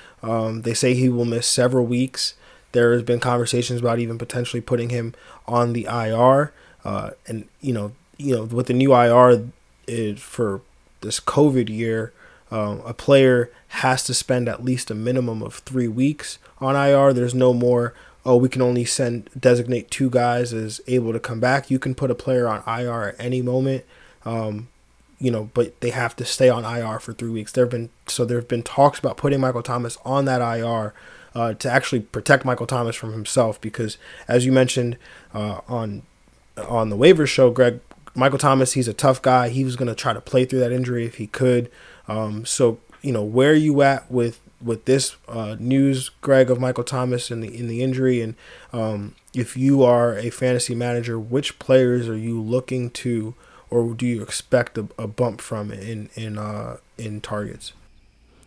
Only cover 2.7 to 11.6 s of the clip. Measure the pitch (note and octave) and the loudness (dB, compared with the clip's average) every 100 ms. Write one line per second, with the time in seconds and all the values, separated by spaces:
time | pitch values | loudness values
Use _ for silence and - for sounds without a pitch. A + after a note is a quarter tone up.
2.7 | B2 A#2 A#2+ A#2 A#2+ B2 B2 A#2 B2 A#2+ | 2 4 4 2 0 0 0 0 -2 -2
3.7 | B2 A#2+ A#2 A#2 A#2 A#2+ B2 B2 A#2+ - | -2 -2 -2 -4 -6 -8 -6 -6 -6 -2
4.7 | A#2+ A#2 A#2+ A#2 - - - - A#2+ A#2+ | -2 -2 -4 -6 -10 -20 -20 -2 0 0
5.7 | A#2 A2 A#2 A2 A2+ B2+ C3+ D3 - - | -2 -4 -4 -2 4 6 6 2 -6 -20
6.7 | _ G#2 G2 G2+ - - A2+ - _ C#3 | _ -8 -6 -8 -12 -12 -12 -12 _ -4
7.7 | A#2 G2+ A#2+ _ - C#3+ A#2+ A2+ A#2 B2 | -4 -6 -12 _ -8 -2 -2 -2 -4 0
8.7 | B2+ C3+ B2+ A#2+ A#2+ B2+ A#2 A#2+ - _ | 2 6 6 8 8 10 8 2 -14 _
9.7 | _ - A#2 G#2+ G2+ - - A2 G2 - | _ -8 -6 -4 -6 -10 -4 -4 -4 -10
10.7 | _ _ _ G#2 - - - D3 B2+ | _ _ _ -8 -6 -2 2 2 2